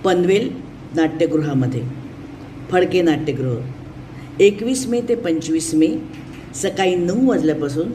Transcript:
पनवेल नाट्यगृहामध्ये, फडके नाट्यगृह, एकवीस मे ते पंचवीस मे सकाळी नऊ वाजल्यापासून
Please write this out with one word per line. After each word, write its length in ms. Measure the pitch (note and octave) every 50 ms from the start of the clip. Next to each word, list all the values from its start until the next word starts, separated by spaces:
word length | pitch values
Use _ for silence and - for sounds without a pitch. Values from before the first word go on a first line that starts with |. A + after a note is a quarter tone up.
| -
पनवेल 460 | F#3+ F#3 F3+ F3+ F3 F#3+ G#3 A#3+ C#4 - - - - - - - - -
नाट्यगृहामध्ये, 840 | D#3+ D#3+ D#3+ D#3+ D#3+ E3+ D#3 D3 D#3 D3 D3 C#3 C3 B2+ A#2+ - A#2+ A2+ - - - - - - - - - - - - - - - - -
फडके 300 | - F#3 F#3 E3+ - F3+
नाट्यगृह, 580 | F3 E3+ D3+ D3 D#3 D3+ C3 B2+ C3 C3 A#2+ A2+ - - - - - - - - - - - - - - - -
एकवीस 480 | G3 G3+ G#3 G#3 A3 A#3+ C4 B3+ - A3
मे 140 | A#3 A#3+
ते 140 | A#3+ - F#3+
पंचवीस 580 | - - F3+ D#3+ D#3+ D#3 D#3 D#3+ E3 D#3 - -
मे 160 | D#3 D#3 - - - - - - - - - - - - - -
सकाळी 400 | - - G3 F#3+ - F#3+ F3+ F3+
नऊ 340 | F3 F3 E3+ F#3 A#3 C4 C4
वाजल्यापासून 600 | A3+ D#3+ D3+ D#3 D3+ - C#3+ C#3 C3+ D#3 E3+ A3+ A#3+